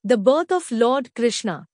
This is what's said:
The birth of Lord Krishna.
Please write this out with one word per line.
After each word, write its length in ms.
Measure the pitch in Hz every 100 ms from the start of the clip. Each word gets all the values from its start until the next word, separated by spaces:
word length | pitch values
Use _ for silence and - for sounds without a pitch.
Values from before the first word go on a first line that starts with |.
The 160 | 202 240
birth 320 | 196 294 349
of 180 | 370 -
Lord 420 | 226 233 269 254
Krishna. 540 | - 233 - 220 151 165